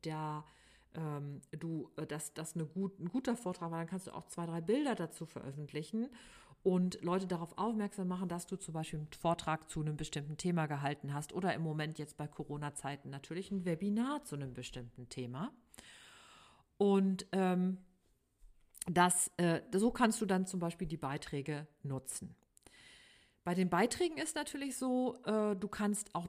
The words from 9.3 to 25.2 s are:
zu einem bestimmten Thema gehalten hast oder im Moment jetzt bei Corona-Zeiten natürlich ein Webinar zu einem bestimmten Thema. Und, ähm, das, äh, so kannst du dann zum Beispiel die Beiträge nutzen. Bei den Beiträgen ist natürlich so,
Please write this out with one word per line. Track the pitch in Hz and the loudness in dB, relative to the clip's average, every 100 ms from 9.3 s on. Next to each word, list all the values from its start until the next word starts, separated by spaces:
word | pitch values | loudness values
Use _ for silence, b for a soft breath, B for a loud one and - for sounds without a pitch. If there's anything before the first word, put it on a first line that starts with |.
| 170 - 156 - | 2 2 -2 -2
zu | - | -4
einem | 151 151 | -2 -2
bestimmten | 156 151 143 151 | -4 -4 -6 -2
Thema | 180 175 156 | 2 4 2
gehalten | 143 143 147 139 | 2 0 -2 -2
hast | 143 151 | -4 -4
oder | 208 185 | 0 0
im | 127 | 2
Moment | 160 151 151 156 | 0 0 -2 -4
jetzt | 147 - | -8 -6
bei | 151 | -8
Corona-Zeiten | - 143 147 147 143 139 143 135 | -6 -6 -4 -4 -4 -6 -6 -8
natürlich | 139 - 165 190 | -10 -8 -6 -4
ein | 196 | -2
Webinar | 180 165 202 208 254 294 | 2 2 2 2 2 -2
zu | - 143 | -4 -6
einem | 135 | -6
bestimmten | 123 123 - 120 - 123 | -8 -8 -8 -10 -12 -10
Thema. | - 123 127 214 - B B B B B B B B B B _ - | -6 -6 -4 -6 -8 B B B B B B B B B B _ 2
Und, | 202 196 190 190 - | 6 6 6 2 0
ähm, | 190 185 180 180 185 - _ _ _ _ _ - - _ - - | 2 4 4 2 0 -6 _ _ _ _ _ -20 -20 _ -8 0
das, | 170 180 180 - - | 6 6 6 2 2
äh, | 170 165 - | 4 4 2
so | 185 226 | 4 4
kannst | 233 233 220 | 6 4 4
du | 202 | 2
dann | 190 190 | 2 2
zum | 190 | -2
Beispiel | 170 165 175 | -2 -2 -4
die | 156 | -4
Beiträge | 135 147 - 143 139 147 151 _ | -4 -4 -4 -4 -2 -4 -6 _
nutzen. | 143 135 - - - - _ _ B B B B B B B B - | -6 -4 -4 -8 -10 -14 _ _ B B B B B B B B 0
Bei | 175 | 4
den | 185 | 6
Beiträgen | 170 214 - 359 311 | 6 4 4 0 2
ist | 311 311 | -2 -2
natürlich | 294 285 277 247 | -4 -4 -4 -2
so, | 262 254 254 - | 2 4 2 0